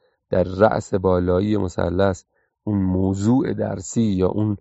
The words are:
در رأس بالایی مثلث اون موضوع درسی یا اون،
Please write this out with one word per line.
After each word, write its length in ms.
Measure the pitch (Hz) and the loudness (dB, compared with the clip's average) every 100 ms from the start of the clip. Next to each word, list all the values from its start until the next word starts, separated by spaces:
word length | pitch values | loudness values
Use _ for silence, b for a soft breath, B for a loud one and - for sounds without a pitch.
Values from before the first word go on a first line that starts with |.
| _ _ _ | _ _ _
در 120 | 95 | -2
رأس 520 | 90 92 107 - - | 0 2 2 2 -2
بالایی 640 | 98 95 90 90 90 104 107 | -2 0 2 2 0 0 -2
مثلث 640 | 95 - 87 87 98 92 _ _ _ _ | -2 -2 -2 2 0 0 _ _ _ _
اون 180 | - 104 | -4 -2
موضوع 680 | 95 92 95 98 104 127 - | 0 0 0 0 2 2 0
درسی 500 | 107 104 101 - 120 | -4 -6 -6 -6 -2
یا 260 | 113 92 92 | 0 2 0
اون، 280 | - 107 101 | 0 -2 -4